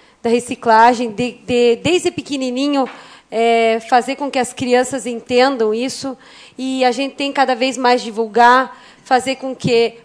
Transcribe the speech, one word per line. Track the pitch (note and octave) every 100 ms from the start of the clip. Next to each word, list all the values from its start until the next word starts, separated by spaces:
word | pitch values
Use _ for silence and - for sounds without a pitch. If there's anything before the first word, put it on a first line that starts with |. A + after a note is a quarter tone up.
| _ _
da | A#3
reciclagem, | A#3 A#3+ C4 A#3+ A3 A#3 A#3+ A#3+
de, | G#3 B3
de, | G#3+ - B3 A#3+ A#3
desde | F#3+ F4 F4
pequenininho, | F4 C4 C#4 C4 B3 C#4+ C#4+ B3+ - - - _
é, | A3 A3+ A#3 A3+ A3+ A3
fazer | B3+ A#3 C4+
com | C#4+
que | C4
as | A#3+
crianças | - B3+ B3 B3 - G#3
entendam | A#3 - B3 B3+ C4+ A3
isso, | A3 B3+ - C4+ B3+ - - - -
e | C4 C4
a | B3+
gente | A#3+ C4+
tem | C4+ C#4
cada | C#4 B3+
vez | B3 C4 B3+
mais | B3+ B3
divulgar, | G#3+ G#3+ A3+ G#3 A#3+ B3+ B3+ - - -
fazer | - C4 B3+ C4
com | C4+
que | B3+ - A#3+ A#3 A3+